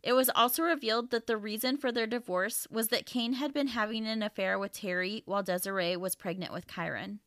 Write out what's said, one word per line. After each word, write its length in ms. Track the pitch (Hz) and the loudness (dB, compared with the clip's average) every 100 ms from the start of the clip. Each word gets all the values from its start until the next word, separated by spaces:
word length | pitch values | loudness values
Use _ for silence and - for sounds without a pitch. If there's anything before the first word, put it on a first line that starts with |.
It 100 | - | 4
was 180 | 254 254 | 4 4
also 300 | - 240 247 | 4 4 4
revealed 480 | 330 320 220 226 240 | 2 2 2 0 2
that 160 | 233 - | -2 0
the 100 | 220 | -2
reason 400 | 208 214 254 277 | 0 -2 0 0
for 140 | 262 | 0
their 160 | 240 220 | 0 0
divorce 580 | 240 226 180 196 - - | -2 0 0 0 -2 -4
was 160 | 226 220 | -2 0
that 180 | 233 - | 0 0
Kane 280 | 254 233 | -2 0
had 200 | 254 294 | 0 0
been 140 | 285 277 | 0 0
having 400 | 233 214 226 220 | 0 0 0 -2
an 160 | 220 | 0
affair 340 | 208 - 190 196 | -2 0 0 0
with 160 | 196 | -2
Terry 480 | - 208 180 185 214 - | -4 -2 0 0 -4 -2
while 180 | 196 | -2
Desiree 520 | 190 180 196 196 175 180 | 0 0 0 0 0 0
was 200 | 185 - | -2 -4
pregnant 360 | 190 180 175 | -4 -4 -4
with 140 | - - | -6 -8
Kyron. 540 | - 170 117 175 208 | -6 -4 -4 -6 -10